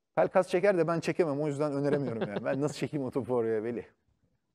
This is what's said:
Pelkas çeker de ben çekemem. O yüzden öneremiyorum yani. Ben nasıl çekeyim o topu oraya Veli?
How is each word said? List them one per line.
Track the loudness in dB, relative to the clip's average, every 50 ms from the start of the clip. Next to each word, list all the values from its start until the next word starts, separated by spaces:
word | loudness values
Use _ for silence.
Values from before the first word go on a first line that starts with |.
| _ _ _
Pelkas | 0 2 4 4 2 2
çeker | 2 2 2 4 4 4
de | 4 2
ben | 2 0 0
çekemem. | 0 0 2 2 2 2 0 0
O | -2
yüzden | -2 -2 -2 -2 -2 0
öneremiyorum | 0 0 2 2 0 0 -2 -4 -4 -4 -4
yani. | -6 -4 -4
Ben | -2 -2 0
nasıl | -2 -2 -2
çekeyim | -4 -4 -4 -4 -4 -4
o | -4
topu | -4 -4 -2 0 0
oraya | 0 2 2 0 0 -2
Veli? | -2 -4 -6 -8 -10 _ _ _ _ _ _ _ _ _ _ _ _